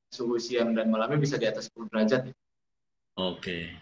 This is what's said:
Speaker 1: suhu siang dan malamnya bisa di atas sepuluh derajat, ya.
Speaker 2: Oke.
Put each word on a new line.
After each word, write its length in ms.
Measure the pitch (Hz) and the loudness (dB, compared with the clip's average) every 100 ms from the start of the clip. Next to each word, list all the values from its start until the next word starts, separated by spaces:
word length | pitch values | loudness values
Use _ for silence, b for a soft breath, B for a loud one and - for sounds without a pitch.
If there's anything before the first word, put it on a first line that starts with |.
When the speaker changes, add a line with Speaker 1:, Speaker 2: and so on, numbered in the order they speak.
| _ | _
Speaker 1:
suhu 320 | - 120 120 | -6 -2 -2
siang 320 | 113 123 113 | 0 0 2
dan 160 | 113 110 | 2 2
malamnya 320 | 110 113 147 | 2 2 2
bisa 160 | 143 123 | 2 2
di 160 | 110 | 0
atas 160 | 110 - | -2 -8
sepuluh 240 | - 113 | -12 -6
derajat, 400 | 110 110 127 131 | 0 2 2 0
ya. 40 | - _ _ _ _ _ _ _ | -10 _ _ _ _ _ _ _
Speaker 2:
Oke. 560 | - 92 85 95 87 85 - | -4 -4 -2 -6 -6 -6 -12